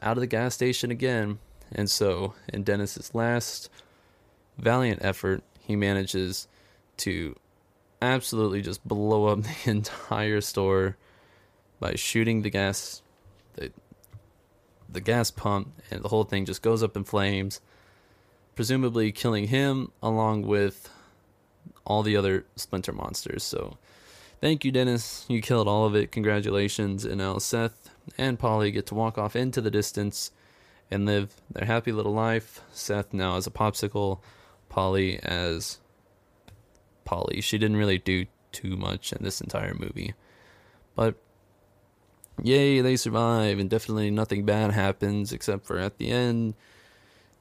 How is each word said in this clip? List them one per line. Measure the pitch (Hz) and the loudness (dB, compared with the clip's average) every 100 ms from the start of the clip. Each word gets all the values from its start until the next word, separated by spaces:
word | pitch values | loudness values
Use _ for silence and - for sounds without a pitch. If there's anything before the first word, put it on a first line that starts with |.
out | 107 117 | -2 -2
of | |
the | 123 | 0
gas | 110 123 | 0 0
station | - 127 123 123 | 0 0 0 -2
again. | 120 127 120 104 104 - - - | 0 0 0 0 -4 -10 -20 -10
And | - 101 | -4 -2
so | - 101 90 95 - - | 2 2 2 -2 -6 -8
in | 101 | -4
Dennis's | 101 101 101 - - | 0 0 -2 -6 -6
last | 117 117 120 113 - - - - _ _ _ _ _ _ - | -2 0 0 -2 -8 -14 -20 -20 _ _ _ _ _ _ -2
valiant | 113 123 123 101 | 2 4 2 0
effort, | 98 95 95 95 - - | -2 0 0 -2 -4 -14
he | - 104 | -4 0
manages | 101 98 95 95 92 95 - _ _ _ _ - | 2 2 0 -2 -2 -4 -10 _ _ _ _ -8
to | - 87 82 - _ _ _ _ _ - | -4 -4 -6 -10 _ _ _ _ _ -4
absolutely | 123 131 - 113 107 98 | 0 0 0 0 0 0
just | 98 95 - | -4 -6 -4
blow | 104 104 107 104 | -2 2 4 4
up | 104 | 2
<laughs> | 107 - | 0 -4
the | - | -2
entire | 104 104 - - 110 107 107 | 0 -2 -8 -6 -2 0 0
store | 104 - 95 95 95 95 _ _ _ _ _ _ _ - | 0 0 2 4 2 -2 _ _ _ _ _ _ _ -8
by | - | -4
shooting | - - 113 113 113 | -4 -2 0 2 2
the | 107 | 0
gas, | 101 98 98 - - _ _ - - _ | 0 0 -2 -8 -14 _ _ -20 -20 _
the, | - 71 - _ - - - _ _ _ _ _ _ - | -14 -14 -14 _ -20 -20 -20 _ _ _ _ _ _ -14
the | 92 | -8
gas | 98 117 113 | 0 2 0
pump, | - 107 101 98 - - | -2 -2 -2 -4 -12 -10
and | 98 | -8
the | 101 | 0
whole | 110 | 0
thing | 107 101 | 2 0
just | 95 92 | -2 -2
goes | 110 113 | 0 2
up | 110 101 | 0 -2
in | |
flames, | 95 104 98 98 98 - _ _ _ _ _ _ _ _ _ | -2 0 2 0 -2 -6 _ _ _ _ _ _ _ _ _
presumably | - 113 131 127 117 110 | -4 0 2 2 2 0
killing | 107 120 110 104 | 0 0 0 2
him | 131 139 135 127 - | 2 2 0 -4 -4
along | 113 110 110 107 | -2 2 2 2
with | 101 104 101 - - - - _ _ _ _ _ - - | 2 2 2 -2 -16 -20 -20 _ _ _ _ _ -20 -12
all | - 104 | 0 2
the | 107 101 | 4 4
other | 98 95 - - | 4 2 -2 -12
Splinter | - 95 - | -6 -6 -6
monsters. | - - - - - | -6 -6 -8 -8 -6
So | - - - - _ - - - - - | -6 -6 -8 -12 _ -20 -20 -20 -20 -4
thank | 151 156 | 0 2
you, | 139 | 2
Dennis. | 127 127 120 110 - - | 2 4 2 -2 -10 -2
You | 117 | -2
killed | 107 120 104 | 2 2 4
all | 104 110 | 4 4
of | |
it. | 104 104 | 4 2
Congratulations. | - 107 104 107 101 101 - 101 98 | 0 2 2 2 0 0 0 -2 -2
And | 113 98 | -4 -2
now | 95 95 | -2 -2
Seth | - 120 113 - - - - - | -2 0 -2 -4 -20 -20 -16 -4
and | 135 123 | -2 0
Polly | 120 110 104 | 2 2 2
get | 104 98 | 0 -4
to | |
walk | 104 113 110 | -2 -2 0
off | 107 | -4
into | 117 127 131 | -2 -2 0
the | 110 | 0
distance | 104 104 - 101 - - _ _ _ _ _ - | 0 0 -2 -4 -4 -10 _ _ _ _ _ -6
and | 98 101 | -2 2
live | 104 101 - - | 2 0 -8 -14
their | - 107 | -6 0
happy | 117 113 | 0 0
little | 107 107 | -2 0
life. | 107 113 113 110 - - | 0 0 0 -4 -16 -20
Seth | - - 104 101 | -10 -4 -2 -2
now | 98 92 90 | -2 0 0
as | 95 | -2
a | |
popsicle, | - 107 104 104 104 101 95 - - - _ - | 0 0 0 -4 -2 -2 -4 -10 -20 -20 _ -6
Polly | - 95 98 95 - | -2 2 2 2 0
as | - 87 87 82 - - _ _ _ _ _ _ - - _ _ _ _ | -4 -2 -2 -4 -6 -10 _ _ _ _ _ _ -20 -20 _ _ _ _
Polly. | - 90 90 - | -6 -4 -2 -2
She | - 107 | -2 2
didn't | 107 107 | 4 4
really | 104 95 | 4 4
do | - 92 90 _ _ | 2 0 0 _ _
too | - 92 95 | -10 -6 -4
much | 92 95 - | -4 -4 -6
in | - | -6
this | 98 - | -6 -6
entire | - - 98 | -6 -6 -4
movie. | - - - 101 - _ - - - _ _ _ | -6 -8 -6 -8 -8 _ -20 -20 -20 _ _ _
But | - 113 - _ _ _ _ _ _ _ _ _ _ - - | -2 0 0 _ _ _ _ _ _ _ _ _ _ -20 -4
yay, | 107 135 139 135 | 2 4 6 6
they | 127 131 | 4 2
survive, | 123 110 117 117 107 98 | 2 2 4 4 4 2
and | 95 | 2
definitely | 113 - 107 104 | 0 0 -2 0
nothing | 104 110 101 | 0 0 0
bad | 101 104 107 | 2 2 2
happens, | 104 98 95 101 104 98 | 2 2 0 0 0 -2
except | - - 101 - | -6 -4 -4 -4
for | 92 | -4
at | 95 - | -4 -4
the | 113 | -2
end, | 120 123 117 113 110 _ - - _ _ _ _ _ | 0 2 0 -2 -4 _ -20 -20 _ _ _ _ _